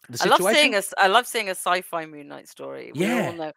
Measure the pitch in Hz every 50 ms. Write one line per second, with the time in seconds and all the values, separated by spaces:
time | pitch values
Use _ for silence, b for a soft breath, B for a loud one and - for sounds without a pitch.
0 | - - 120 120 - 196 254 233 180 196 233 294 302 269 214 196 - - - -
1 | 196 190 196 240 247 - - 233 208 190 185 - - 185 180 180 185 - 170 165
2 | 156 156 151 147 143 143 143 135 - - - - 139 139 139 135 120 117 - 147
3 | 180 214 247 233 175 127 - 165 156 156 143